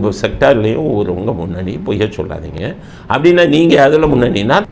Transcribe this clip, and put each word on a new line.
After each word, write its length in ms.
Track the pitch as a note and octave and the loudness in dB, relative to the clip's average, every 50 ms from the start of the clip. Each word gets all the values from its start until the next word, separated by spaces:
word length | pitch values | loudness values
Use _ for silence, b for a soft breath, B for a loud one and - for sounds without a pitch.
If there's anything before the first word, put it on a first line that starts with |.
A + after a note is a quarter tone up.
| G2 G#2 F#2+ - | 0 -2 -2 -4
செக்டார்லேயும் 560 | - G#2 G#2+ - C#3 C3+ C#3 A2+ G#2+ A2 A#2 | -4 -6 -2 2 2 2 4 2 2 0 -2
ஒவ்வொருவங்க 540 | C#3+ D#3 D3+ A#2+ G#2 G#2 - F2 F2+ G2 A2+ | -2 -2 -2 -2 -2 -2 -4 -4 -4 -4 -4
முன்னணி. 460 | A#2+ E2 E2 E2 E2+ F2+ F#2+ F#2 A2+ | -4 -4 -6 -6 -6 -6 -6 -8 -8
பொய்யா 280 | D#3 G3 - G#2+ F#2+ G#2+ | -6 -6 -4 -2 -2 -2
சொல்லாதீங்க. 720 | G#2 - - E2+ - D#2+ D#2+ D#2 D2+ C#2+ E2 F#2+ C3+ - B B B B B B B | -2 -4 -6 -8 -8 -10 -10 -12 -12 -10 -8 -8 -8 -10 B B B B B B B
அப்படின்னா, 380 | A2 C3+ D3+ F3 F3 F3 F3 | -2 2 4 4 4 4 4
நீங்க 360 | D#3 C#3+ D#3 E3+ E3 - - C#3 | 4 4 2 4 4 4 4 6
அதுல 240 | C#3 D#3 D#3 D#3 | 4 4 2 2
முன்னணினா, 580 | D3 C3+ B2 A#2+ A#2 - G2+ G2+ A2+ D3 G3 G#3+ - | 2 2 2 2 0 0 -2 0 0 0 0 -2 -4